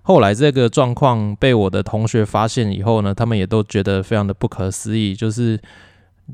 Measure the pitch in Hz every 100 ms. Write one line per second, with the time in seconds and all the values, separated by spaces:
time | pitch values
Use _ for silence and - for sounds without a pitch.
0 | - 180 101 104 147 131 120 - 127 120
1 | 139 117 104 101 135 120 98 98 95 107
2 | 110 120 107 107 110 - 107 98 101 110
3 | 101 98 117 110 92 110 104 107 98 98
4 | 92 113 101 95 113 - 95 95 107 110
5 | 104 95 110 107 117 107 - - - _
6 | _ _ -